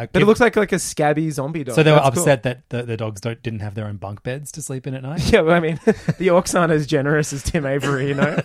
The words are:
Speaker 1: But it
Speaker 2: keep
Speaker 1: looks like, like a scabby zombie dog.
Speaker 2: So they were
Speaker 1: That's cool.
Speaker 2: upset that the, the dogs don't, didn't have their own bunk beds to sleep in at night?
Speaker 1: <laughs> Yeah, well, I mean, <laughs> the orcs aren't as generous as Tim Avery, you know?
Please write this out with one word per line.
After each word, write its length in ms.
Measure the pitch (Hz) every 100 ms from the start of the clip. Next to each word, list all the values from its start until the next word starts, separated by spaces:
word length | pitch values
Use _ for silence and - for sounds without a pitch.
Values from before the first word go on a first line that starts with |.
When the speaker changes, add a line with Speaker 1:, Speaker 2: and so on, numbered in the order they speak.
| 117
Speaker 1:
But 80 | 147
it 40 |
Speaker 2:
keep 80 | 202
Speaker 1:
looks 120 | 220
like, 160 | 240 220
like 160 | 202
a 80 | 180
scabby 500 | - - 151 151 160
zombie 360 | 147 139 165 127
dog. 100 | 123
Speaker 2:
So 80 |
they 80 | 156
were 60 | 151
Speaker 1:
That's 160 | 139 131
cool. 60 |
Speaker 2:
upset 200 | 156 135
that 260 | 127 123 _
the, 140 | 120
the 120 | 120 110
dogs 220 | 110 104
don't, 240 | 117 117
didn't 160 | 117 110
have 160 | 104 101
their 100 | 107
own 100 | 101
bunk 260 | 95 104
beds 300 | 123 135 143
to 80 | -
sleep 260 | - 131 139
in 60 | 131
at 80 |
night? 180 | 131 165
Speaker 1:
<laughs> 120 | -
Yeah, 80 | 220
well, 120 | 160
I 60 | 170
mean, 200 | 160 156
<laughs> 40 | -
the 420 | - - - 185
orcs 280 | 175 180 185
aren't 140 | 170
as 160 | 156 139
generous 460 | 147 143 151 143
as 100 | 139
Tim 220 | - 170 135
Avery, 420 | 139 135 135 139
you 60 |
know? 280 | 139 147 -